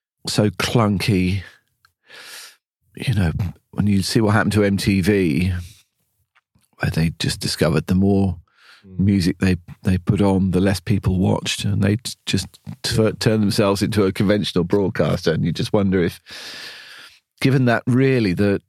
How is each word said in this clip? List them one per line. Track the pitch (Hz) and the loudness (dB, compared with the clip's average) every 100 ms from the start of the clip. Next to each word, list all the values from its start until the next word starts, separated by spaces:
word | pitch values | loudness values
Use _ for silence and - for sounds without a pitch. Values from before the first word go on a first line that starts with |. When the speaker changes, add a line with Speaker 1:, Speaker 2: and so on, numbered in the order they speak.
| _ _ - | _ _ -6
Speaker 1:
so | - 107 | -2 0
clunky. | - - 120 107 98 - 95 92 95 - - _ _ _ _ _ - - - - - _ _ _ - | -2 -2 0 2 0 0 0 0 -2 -6 -20 _ _ _ _ _ -20 -20 -20 -20 -20 _ _ _ -10
You | - | -4
know, | 101 87 - 87 - _ | 0 0 -2 -6 -10 _
when | - 104 | -4 0
you | 98 | 0
see | 90 123 | 0 0
what | 104 | 2
happened | 107 90 | 2 2
to | 101 | 2
M | 101 98 | 2 0
T | - 98 | 0 0
V, | 87 101 90 71 90 90 87 - _ _ _ _ _ _ _ _ _ - | 2 2 2 0 -2 -4 -8 -18 _ _ _ _ _ _ _ _ _ -6
where | - | -4
they | - 82 - | 0 -2 -2
just | - - | -4 -4
discovered | - - 80 76 - | -6 0 0 0 0
the | 92 | 2
more | 98 98 98 87 - _ _ - | 2 2 0 -2 -10 _ _ -20
Speaker 2:
Mm. | 95 92 | -12 -2
Speaker 1:
music | 98 98 87 - | 2 2 0 0
they, | 95 87 - - | 0 0 -4 -6
they | - 92 | -2 0
put | - 98 | 0 2
on, | 101 95 95 | 4 2 2
the | 90 | 2
less | 98 95 | 2 0
people | - 101 - 92 | -2 -2 0 0
watched, | 101 104 - - - | 2 0 -4 -6 -4
and | 101 | 0
they | 101 107 | 0 0
t-, | - - - | -4 -12 -4
just | 101 - - - - | -4 -4 -14 -20 -10
t-, | - - 110 - | -4 0 0 0
turned | 123 110 | 0 2
themselves | 104 - 101 98 | 0 2 0 2
into | 95 87 98 | 0 0 0
a | |
conventional | 90 98 104 82 90 | 0 0 0 0 -2
broadcaster. | 85 101 92 - 80 87 - | 0 0 0 0 -2 0 -2
And | 80 82 | 0 -2
you | |
just | 76 - | -2 -2
wonder | 107 98 92 | 0 2 0
if, | 85 - - - - - - - - - - _ _ - | 0 -4 -16 -18 -16 -16 -18 -18 -20 -20 -20 _ _ -2
given | 135 135 123 | 0 2 2
that | 113 - | 0 2
really | 123 135 127 104 | 2 2 2 0
the, | 85 101 98 | 2 0 0